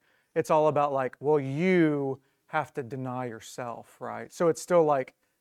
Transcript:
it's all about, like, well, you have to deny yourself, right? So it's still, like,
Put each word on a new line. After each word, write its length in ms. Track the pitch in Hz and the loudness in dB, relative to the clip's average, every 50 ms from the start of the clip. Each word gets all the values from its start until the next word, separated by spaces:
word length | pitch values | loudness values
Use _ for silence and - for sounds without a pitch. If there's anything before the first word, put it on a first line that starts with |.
| _ _ _ _ _ _ _ | _ _ _ _ _ _ _
it's 160 | 165 156 - | -4 0 2
all 200 | 165 156 151 156 | 4 4 4 4
about, 240 | 139 151 147 147 139 | 2 2 0 0 0
like, 220 | 135 131 123 - _ | -2 -4 -4 -6 _
well, 200 | 131 143 156 147 | -2 0 0 0
you 800 | 135 135 135 147 180 190 185 175 160 151 147 143 139 135 131 - _ _ _ _ _ _ | 0 -2 -4 0 2 4 4 6 4 4 2 0 -2 -4 -6 -8 _ _ _ _ _ _
have 260 | - 156 147 - _ | -6 -4 -4 -4 _
to 100 | 151 127 | -10 -10
deny 420 | 113 139 131 131 127 123 127 127 | -8 -10 -8 -8 -8 -6 -6 -8
yourself, 720 | 123 110 110 - - - - 123 120 113 110 113 - _ _ | -8 -10 -12 -16 -16 -14 -12 -10 -10 -12 -12 -16 -20 _ _
right? 320 | 127 117 113 110 113 - - | -12 -10 -10 -10 -12 -14 -6
So 140 | - 180 165 | 0 0 0
it's 140 | 156 - | 0 0
still, 240 | - - 180 170 160 | -2 2 4 4 4
like, 280 | 151 143 135 131 - _ _ _ _ _ _ | 4 2 0 -2 -6 _ _ _ _ _ _